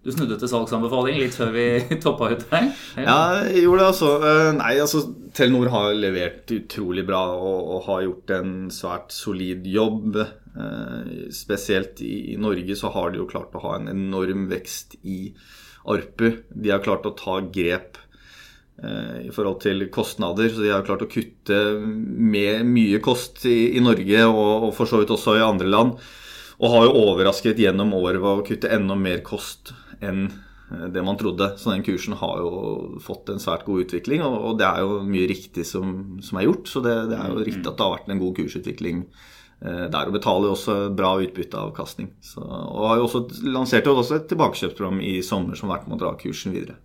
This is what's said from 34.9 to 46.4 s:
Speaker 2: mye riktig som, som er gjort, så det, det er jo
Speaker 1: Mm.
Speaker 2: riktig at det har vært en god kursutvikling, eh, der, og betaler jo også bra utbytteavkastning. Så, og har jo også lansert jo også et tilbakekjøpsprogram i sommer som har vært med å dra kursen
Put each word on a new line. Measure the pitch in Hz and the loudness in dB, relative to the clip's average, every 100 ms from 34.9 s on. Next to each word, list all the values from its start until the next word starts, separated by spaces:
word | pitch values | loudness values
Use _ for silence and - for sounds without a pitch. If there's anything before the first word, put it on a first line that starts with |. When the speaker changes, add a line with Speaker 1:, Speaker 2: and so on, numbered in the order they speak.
| 101 | -2
Speaker 2:
mye | 98 95 90 | -2 0 0
riktig | 95 - 87 82 | -2 -8 -8 -6
som, | 95 92 92 98 92 | -4 -4 -6 -10 -14
som | - 95 | -8 0
er | 110 | 2
gjort, | - - | 0 -4
så | 139 120 | -4 0
det, | 113 113 | -2 -2
det | 110 | -4
er | 98 | -4
jo | 110 | -4
Speaker 1:
Mm. | 107 | -4
Speaker 2:
riktig | 95 87 | -4 -8
at | - | -2
det | 98 | -2
har | - | -2
vært | - 98 | -6 -2
en | |
god | 90 92 | -2 -2
kursutvikling, | 80 - - - 87 87 90 _ - - _ _ - | -6 -6 -10 -6 -4 -6 -8 _ -20 -20 _ _ -8
eh, | 87 87 | -6 -4
der, | 78 80 | -2 -2
og | 101 | -2
betaler | 113 95 101 | 2 2 2
jo | 95 | 0
også | - 101 101 98 | -2 -2 -2 0
bra | 95 95 92 | 2 2 -2
utbytteavkastning. | 92 85 - - - - - 95 - | -6 -8 -8 -8 -8 -10 -10 -12 -14
Så, | - - - | -20 -16 -12
og | - - - 110 | -10 -8 -2 2
har | 113 | 2
jo | 120 | 2
også | 123 117 - 135 | -2 -6 -6 -4
lansert | 131 127 117 147 | -2 2 4 4
jo | 135 | 4
også | 120 156 | 2 -2
et | 156 | -2
tilbakekjøpsprogram | 165 156 - 92 - 98 95 | 0 0 0 -8 -4 -4 -2
i | 101 92 87 | -2 -4 -2
sommer | 101 92 98 | -2 -4 -6
som | 101 | -6
har | 101 | -6
vært | - | -6
med | 107 | -4
å | 90 | -4
dra | - | -4
kursen | - - | -10 -8